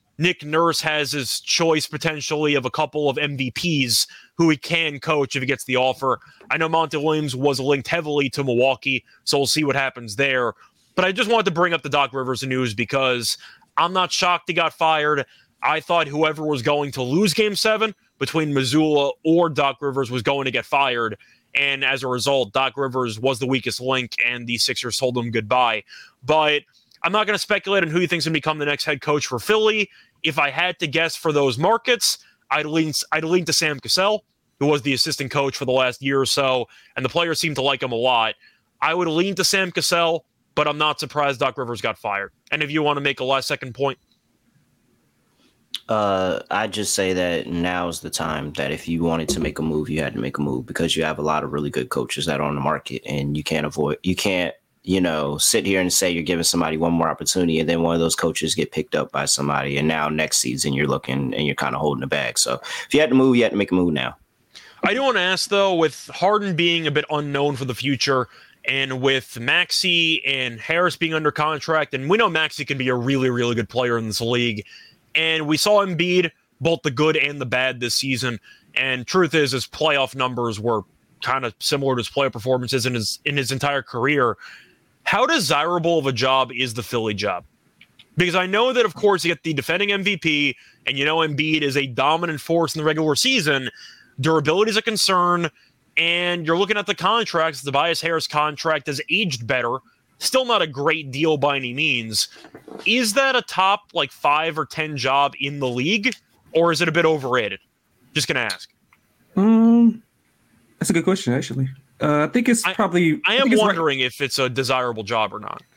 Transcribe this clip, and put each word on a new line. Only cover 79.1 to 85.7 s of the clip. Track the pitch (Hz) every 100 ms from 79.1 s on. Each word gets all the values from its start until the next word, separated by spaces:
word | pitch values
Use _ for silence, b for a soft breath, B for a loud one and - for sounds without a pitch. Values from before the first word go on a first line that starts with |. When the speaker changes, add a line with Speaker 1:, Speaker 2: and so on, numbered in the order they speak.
| 185 170
Speaker 1:
is, | 160 139
his | 131 -
playoff | - 156 143 131
numbers | 135 127 123 117 107
were | 113 110 - _ _ _
kind | - 131
of | 123 -
similar | - 143 135 123
to |
his | 110
playoff | - 139
performances | 113 117 127 120 135 123
in |
his, | 123 104 -
in | - 139
his | 120
entire | 131 143 139
career. | - 123 131 147 120 101 B B B B B _
How | - 202 262
desirable | 320 147 147 160